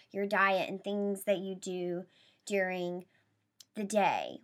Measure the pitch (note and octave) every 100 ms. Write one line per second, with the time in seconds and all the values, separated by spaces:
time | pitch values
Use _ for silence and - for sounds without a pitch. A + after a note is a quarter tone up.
0 | _ G3 G3+ G3+ G3 F#3+ - F#3+ G3 G3+
1 | G3+ G3 - F#3+ F#3+ F#3+ F#3+ F3+ F3 F3
2 | F3 _ _ _ - G3+ F#3 F#3 F3 F3+
3 | - _ _ _ _ _ - - G2+ G#3
4 | F#3 A2 B1+ C2